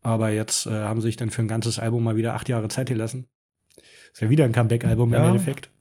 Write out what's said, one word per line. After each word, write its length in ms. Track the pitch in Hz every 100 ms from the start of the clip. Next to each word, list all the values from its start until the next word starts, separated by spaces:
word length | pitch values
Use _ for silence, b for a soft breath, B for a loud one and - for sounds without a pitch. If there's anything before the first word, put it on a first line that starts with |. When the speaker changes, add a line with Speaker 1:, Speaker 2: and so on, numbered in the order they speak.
Speaker 1:
Aber 300 | 123 113 110
jetzt, 340 | 107 110 - 113
äh, 60 |
haben 300 | 110 107 113
sie 80 | 113
sich 80 | 110
dann 120 | 113
für 140 | -
ein 40 | 110
ganzes 300 | 113 110 113
Album 260 | 113 117
mal 120 | 113 110
wieder 180 | 113
acht 160 | 110 -
Jahre 200 | 120 107
Zeit 180 | - 123
gelassen. 400 | 117 117 127 123 _ _ _ _ _ B B B
Ist 100 | -
ja 100 | 110
wieder 140 | 151 127
ein 80 |
Comeback-Album 600 | 113 113 117 - 113 120
im 80 | 117
Speaker 2:
Ja. 60 | -
Speaker 1:
Endeffekt. 420 | 196 165 131 - _